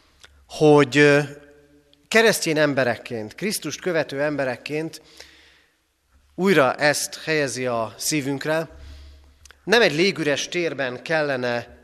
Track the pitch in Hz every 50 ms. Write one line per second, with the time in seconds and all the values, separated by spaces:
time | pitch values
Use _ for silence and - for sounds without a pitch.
0 | _ _ _ _ _ - _ _ _ _ - - 156 151 151 147 143 127 120 143
1 | 147 147 143 143 147 131 143 - - - - - _ _ _ _ _ _ _ _
2 | _ _ - 220 226 226 180 - - 165 156 151 151 147 139 131 131 120 113 -
3 | - - 127 113 107 107 - - - 208 202 - - 156 135 - - 180 170 160
4 | 143 - 147 135 143 151 151 139 139 131 123 117 - - 147 151 160 160 156 -
5 | - _ - - - - - _ _ _ _ _ _ _ _ _ _ _ _ _
6 | _ _ _ _ _ _ _ - 180 202 190 151 139 127 - - 143 151 143 -
7 | - - - - - - 160 156 143 135 117 127 127 127 120 117 113 107 - -
8 | - - 156 151 131 135 143 135 - 147 156 160 165 160 - - - - - -
9 | - - - - _ _ _ _ _ - - _ _ - 175 240 233 180 143 151
10 | 175 196 170 147 160 147 143 127 - - - 175 170 160 143 135 139 127 123 123
11 | - - 165 160 151 147 139 127 123 123 120 120 117 - - -